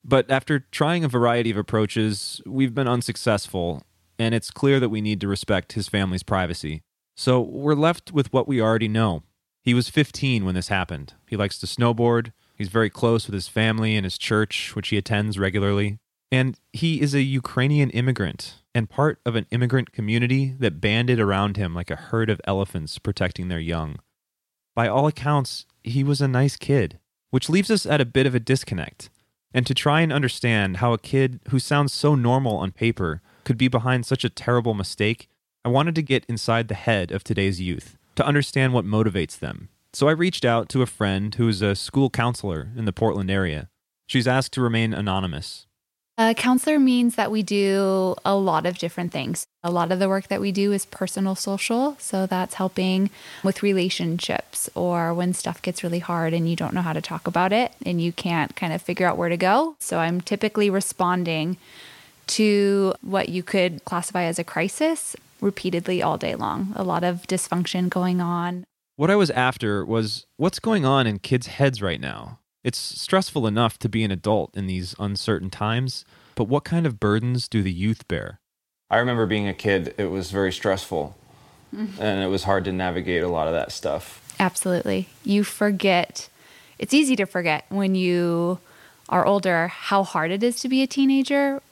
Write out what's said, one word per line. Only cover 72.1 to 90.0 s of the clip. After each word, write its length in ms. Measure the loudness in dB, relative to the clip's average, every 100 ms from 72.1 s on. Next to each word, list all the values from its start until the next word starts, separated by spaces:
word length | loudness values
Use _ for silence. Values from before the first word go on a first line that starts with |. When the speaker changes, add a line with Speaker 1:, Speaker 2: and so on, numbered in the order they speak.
| -10 -14 -18 _ _
Speaker 1:
It's 140 | -6 -6
stressful 720 | -10 -10 0 0 2 -2 0
enough 320 | 2 0 0
to 100 | -2
be 140 | 0
an 80 | 0
adult 440 | -2 0 0 0
in 120 | -6 -4
these 260 | -4 -6 -6
uncertain 500 | -4 -4 -2 -2 -2
times, 560 | -4 -2 -2 -4 -8 -16 _ _
but 80 | -4
what 200 | 0 0
kind 220 | 0 0
of 140 | 0 0
burdens 480 | 0 2 0 -2 -2
do 160 | 0
the 80 | 0
youth 360 | 0 -2 -2 -4
bear? 320 | -6 -6 -14 _ _ _ _ _
Speaker 3:
I 60 | 2
remember 280 | 4 2
being 220 | 2 2 -2
a 80 |
kid, 400 | -2 2 2 0 -4
it 140 | -2
was 180 | -2 -2
very 220 | 0 0
stressful, 640 | 0 0 0 -2 -6 -6 -10 _ -20 -20 _ _
Speaker 2:
Mm-hmm. 240 | -8 -8 -4
Speaker 3:
and 220 | -2 0
it 60 | 0
was 160 | 0
hard 220 | 0 0
to 60 | 0
navigate 520 | -2 -2 -2 -2 0
a 60 | 0
lot 180 | 0 0
of 60 |
that 180 | -2 -4
stuff. 640 | -6 -4 -4 -8 -18 -20 -2
Speaker 2:
Absolutely. 680 | -2 0 -2 -2 -2 -4 -4 -8
You 200 | 0 0
forget. 840 | 0 -2 -2 2 2 2 0 -10 -16 _ -20 -20 -20 -10
It's 160 | 2
easy 220 | 2 4
to 100 | 2
forget 400 | 0 -2 -2 -2 -2
when 260 | -2 0
you 640 | 2 2 2 2 2 0 -2 -8 -20 -20 _ -2
are 160 | 0
older 440 | 2 2 2 0 0
how 340 | -4 0 0